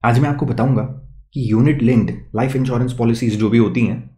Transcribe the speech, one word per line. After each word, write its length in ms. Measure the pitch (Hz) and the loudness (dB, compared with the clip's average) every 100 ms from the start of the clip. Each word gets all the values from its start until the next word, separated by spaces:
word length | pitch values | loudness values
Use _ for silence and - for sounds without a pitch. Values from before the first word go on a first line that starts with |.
आज 140 | 117 120 | 2 2
मैं 100 | 147 | 2
आपको 180 | 143 120 | -2 -4
बताऊंगा 360 | - 127 120 107 - - - - | -2 0 0 -2 -10 -18 -20 -14
कि 200 | 139 113 | -6 0
unit 300 | 107 131 143 | 2 2 2
लिंक्ड 280 | 117 120 90 - - 107 | 2 2 0 -6 -8 -4
life 200 | 131 131 | -2 -2
insurance 360 | 127 120 123 | -2 -2 -2
policies 460 | - 117 117 123 104 | 0 0 0 -2 0
जो 120 | 110 | 2
भी 80 | 117 | 4
होती 220 | 107 104 | 2 2
हैं 300 | 110 113 - | -2 -4 -10